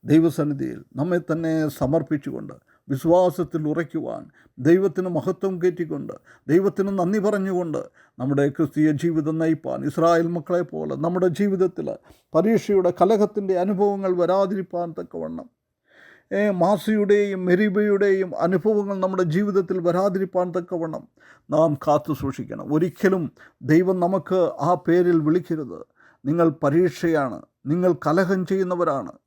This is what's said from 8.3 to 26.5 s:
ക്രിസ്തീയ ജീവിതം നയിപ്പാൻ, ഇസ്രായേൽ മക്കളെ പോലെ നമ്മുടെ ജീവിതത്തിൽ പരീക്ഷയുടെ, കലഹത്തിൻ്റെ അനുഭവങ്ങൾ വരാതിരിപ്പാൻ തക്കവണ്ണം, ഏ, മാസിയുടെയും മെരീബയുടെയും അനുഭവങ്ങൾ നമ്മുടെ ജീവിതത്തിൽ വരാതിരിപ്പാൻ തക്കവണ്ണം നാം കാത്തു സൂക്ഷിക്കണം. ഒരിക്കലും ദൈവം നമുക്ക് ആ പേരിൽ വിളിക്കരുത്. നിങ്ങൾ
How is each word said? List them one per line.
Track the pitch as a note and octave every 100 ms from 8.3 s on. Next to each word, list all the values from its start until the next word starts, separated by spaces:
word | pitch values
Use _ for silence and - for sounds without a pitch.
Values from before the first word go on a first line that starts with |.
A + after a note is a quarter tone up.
| C#3 C#3
ക്രിസ്തീയ | C#3 D3+ D3+ D#3 D3+
ജീവിതം | E3+ D#3+ D3+ D#3+
നയിപ്പാൻ, | E3 D#3+ - C3 C#3
ഇസ്രായേൽ | F3 E3 E3+ E3+
മക്കളെ | E3+ D3 F3
പോലെ | F3 D#3 D3+ C#3
നമ്മുടെ | E3 F3+ F#3
ജീവിതത്തിൽ | D#3+ G3+ F#3+ F#3 F3 D3+ - _ - _
പരീക്ഷയുടെ, | D#3+ F#3+ A3+ - G3 F3+
കലഹത്തിൻ്റെ | F3 F3+ A3 G#3 G#3 F#3+ F#3
അനുഭവങ്ങൾ | G3+ F#3+ G3+ G3 F#3+ F3+
വരാതിരിപ്പാൻ | E3+ F#3+ G3 G3 F3+ F3 E3+
തക്കവണ്ണം, | D#3+ E3+ E3+ D#3+ - - _ _ _ _ _ - - _
ഏ, | G3 G#3 F#3
മാസിയുടെയും | F3 G#3 - G#3+ G3+ G#3 G3+ F#3+ F3+
മെരീബയുടെയും | F3+ G#3+ F#3+ G#3 G3 G3+ F#3+ F#3 -
അനുഭവങ്ങൾ | E3+ F#3 G#3+ G#3 G3+ G3
നമ്മുടെ | F#3 F#3+ F3+
ജീവിതത്തിൽ | E3 G#3 G3 F3 F#3
വരാതിരിപ്പാൻ | E3+ F3 G3+ F#3+ F#3+ F#3 F3+
തക്കവണ്ണം | F3+ F3 F3 D#3+ C#3+ - _ _ - -
നാം | D3+ D#3+ C#3+
കാത്തു | - D3 D3
സൂക്ഷിക്കണം. | C#3+ C#3 C3 G#2+ G#2+ G#2
ഒരിക്കലും | D3+ F3 - G3 F#3+ D3+ _ - _
ദൈവം | B2 D#3 F#3 F#3
നമുക്ക് | F3 F#3 - F#3 D#3+ -
ആ | D3+ F3+
പേരിൽ | - F3 F3 E3
വിളിക്കരുത്. | D3+ F3 - D#3+ B2+ E2 - _ _ _ C3+
നിങ്ങൾ | E3 E3